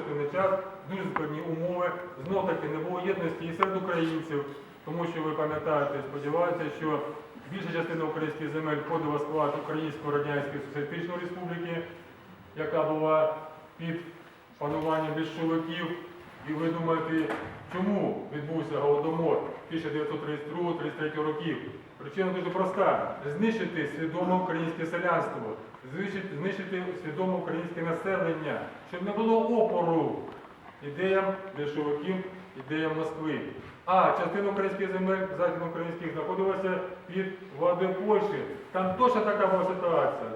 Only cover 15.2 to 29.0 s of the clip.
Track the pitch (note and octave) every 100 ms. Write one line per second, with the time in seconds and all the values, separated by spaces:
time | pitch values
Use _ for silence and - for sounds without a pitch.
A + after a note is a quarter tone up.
15.2 | E3 E3 E3 D#3+ E3 E3 E3 F3 - -
16.2 | - - C#3+ D#3 E3 E3 E3 D#3+ D#3 D#3+
17.2 | D3+ - - - - F3+ G3+ G3 - -
18.2 | D3 D3 D3 E3 D3 C#3+ C#3+ C#3+ D#3+ E3
19.2 | D#3+ - - - - E3 D#3 D3 C#3+ D3
20.2 | D3 D3 D3+ F3 F3 E3 D3 C#3+ D3+ D3+
21.2 | D#3 D3+ E3 C3+ - - - - C#3+ F#3+
22.2 | F#3 F3+ E3+ F#3+ F3+ G#3 F3+ - - -
23.2 | C#3+ D#3 A3+ A3 E3+ D#3+ C#3+ D3 D#3+ F3+
24.2 | F3+ F#3 F3+ E3 E3 E3 D#3+ F3 F3 -
25.2 | - - A2+ - - - B2+ E3 G3+ F#3+
26.2 | - C#3+ F#3+ G3 F#3+ F#3 F3+ D3+ D#3 F3+
27.2 | F#3 F3 E3 D#3+ F3 F3 E3 - G3 F3+
28.2 | E3 D#3 D3 A2 - - - F3+